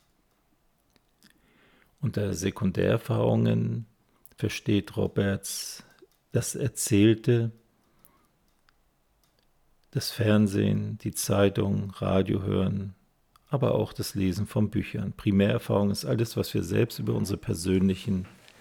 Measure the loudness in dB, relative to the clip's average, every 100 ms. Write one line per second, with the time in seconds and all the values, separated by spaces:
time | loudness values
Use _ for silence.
0 | _ _ _ _ _ _ _ _ _ _
1 | _ _ -20 _ _ _ _ _ _ _
2 | -4 -2 -2 -2 -4 -2 -2 2 2 2
3 | 0 0 2 2 2 2 0 -4 -8 _
4 | _ _ -20 -6 -6 -4 0 0 0 -4
5 | -2 0 0 -2 -6 -10 -10 -14 -20 _
6 | -20 _ _ -4 -4 -4 -6 -4 2 6
7 | 6 4 2 2 0 -6 _ _ _ _
8 | _ _ _ _ _ _ _ _ _ _
9 | _ _ _ _ _ _ _ _ _ -6
10 | -4 -2 4 4 4 2 2 0 -2 -6
11 | -8 -6 0 2 2 2 -2 -2 -4 -4
12 | 0 2 2 -2 -2 0 0 -2 -6 -12
13 | _ _ _ _ -6 -2 0 0 -2 -6
14 | -6 -2 0 0 -2 0 0 -2 -4 -6
15 | -8 -4 2 4 4 2 0 2 2 0
16 | -2 -2 -2 -4 -4 -4 0 0 0 -2
17 | -4 -2 -2 -4 -4 -4 2 4 2 0
18 | -2 -4 -6 -14 -20 -20